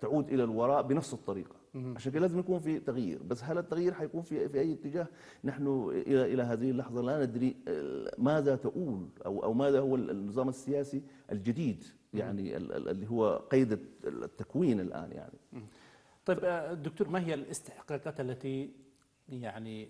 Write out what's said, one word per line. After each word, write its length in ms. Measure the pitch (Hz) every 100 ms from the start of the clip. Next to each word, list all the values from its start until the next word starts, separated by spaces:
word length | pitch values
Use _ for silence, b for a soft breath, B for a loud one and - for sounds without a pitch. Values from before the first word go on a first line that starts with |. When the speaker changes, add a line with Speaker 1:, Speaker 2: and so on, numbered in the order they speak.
Speaker 1:
تعود 280 | 110 147 135
إلى 120 | 135
الوراء 380 | 117 113 120 143
بنفس 320 | 127 147 -
الطريقة. 400 | 120 - 98 - - _
Speaker 2:
مهم. 200 | 131 127 117
Speaker 1:
عشان 160 | 135
كده 80 | 151
لازم 180 | 180 175
يكون 220 | 180 180
في 180 | 160 156
تغيير، 440 | - 123 98 69
بس 220 | 82 120
هل 140 | 135 170
التغيير 360 | 175 175 180
حيكون 280 | 175 156 165
في، 260 | 170 151 -
في 120 | 139
أي 120 | 160
اتجاه؟ 340 | 151 143 170 165 B B B
نحن 460 | 139 139 139 135 92
إلى، 420 | 90 - 135 120
إلى 80 | 127
هذه 280 | 120 113 131
اللحظة 320 | 123 120 120
لا 220 | 120 151 127
ندري، 300 | 117 127 - -
آه، 460 | 76 71 67 50 -
ماذا 380 | 135 156 139 131
تقول 520 | - 175 165 98 82 - 92
أو، 180 | 101
أو 80 | 107
ماذا 280 | 117 143 139
هو 160 | 139 127
ال-، 140 | 80
النظام 380 | 101 101 117 131
السياسي 540 | 127 135 143 139 139 B B -
الجديد، 520 | 104 104 120 143 92 - - _
Speaker 2:
مهم. 100 | 104
Speaker 1:
يعني 340 | 95 101 95 78
ال-، 160 | 71
ال-، 160 | - -
اللي 220 | 95 107
هو 260 | 117 107 - -
قيد 280 | 131 120 104 - -
التكوين 760 | - 62 - - - 139 175 107
الآن 320 | 92 73 82
يعني. 260 | 73 78 - _
Speaker 2:
مهم. 140 | 131 104 B B B B B -
طيب، 120 | 180
آه، 280 | 180 170 151
دكتور، 340 | 175 151 160 170
ما 120 | 180 165
هي 80 |
الاستحقاقات 840 | 143 - 165 - - - 143 156 147
التي 500 | 127 127 135 135 143 - - _ _ _ -
يعني، 600 | 127 113 107 113 110